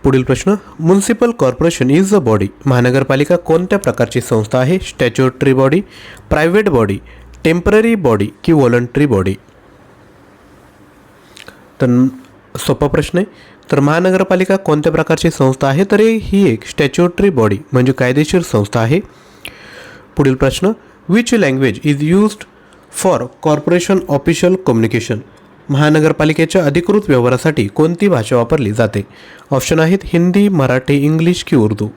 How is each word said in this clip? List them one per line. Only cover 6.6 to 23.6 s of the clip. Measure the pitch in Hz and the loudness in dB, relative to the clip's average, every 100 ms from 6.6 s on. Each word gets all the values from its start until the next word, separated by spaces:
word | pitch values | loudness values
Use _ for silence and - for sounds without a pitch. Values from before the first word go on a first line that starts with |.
| 202 | 2
बॉडी, | 131 104 98 - - - - | 0 0 -4 -10 -20 -20 -4
टेम्पररी | 160 170 185 214 226 | -2 0 2 2 2
बॉडी | 220 139 107 101 - | 0 0 0 -2 -4
की | - | 0
व्हॉलंटरी | 160 123 120 120 143 147 | 2 4 2 0 -2 0
बॉडी? | 101 95 98 _ _ - - - - - _ - _ - - - _ - _ _ - - - - - - _ | 0 -2 -6 _ _ -20 -20 -20 -20 -20 _ -20 _ -20 -20 -20 _ -20 _ _ -20 -20 -20 -20 -20 -20 _
तर | 127 | 0
न-, | 123 131 - - - _ - | 2 0 -2 -20 -20 _ -8
सोपा | - 135 143 | -4 -2 -2
प्रश्न | 156 143 175 | -2 -2 -4
आहे. | 202 - - - - | -4 -10 -20 -20 -4
तर | 143 | 0
महानगरपालिका | 143 160 185 185 190 185 185 190 | 2 2 0 0 0 0 0 -2
कोणत्या | 190 151 160 | 0 0 0
प्रकारची | 156 156 160 165 | -2 -2 0 -2
संस्था | - 131 131 139 | 0 0 0 -2
आहे? | 139 | 0
तर | 196 208 | 0 2
ही | 220 226 - 196 185 | 2 0 0 2 2
एक | 113 - | 0 -6
स्टॅच्युटरी | - 143 - 175 175 196 | -4 -2 0 -2 2 0
बॉडी | 135 107 101 - | 2 0 0 -2
म्हणजे | 127 131 | 0 0
कायदेशीर | 131 127 135 156 185 | 0 0 0 0 -2
संस्था | 170 110 101 117 | 0 -2 0 -2
आहे. | 113 160 - - - - - - - - - - - - | 0 -2 -4 -20 -20 -20 -20 -20 -20 -20 -20 -20 -12 -2
पुढील | 135 | 0
प्रश्न, | 135 135 - 190 226 - _ - | 0 -2 0 -4 -4 -12 _ -2
which | 202 240 | -2 0
language | 233 156 131 131 104 151 | 0 0 0 -2 -2 -4
is | 143 | -2
used | 151 185 208 208 - _ _ - _ - | 0 2 2 -2 -20 _ _ -20 _ -4
for | 190 143 - - 156 | 0 0 -4 -6 -2
corporation | 147 | -2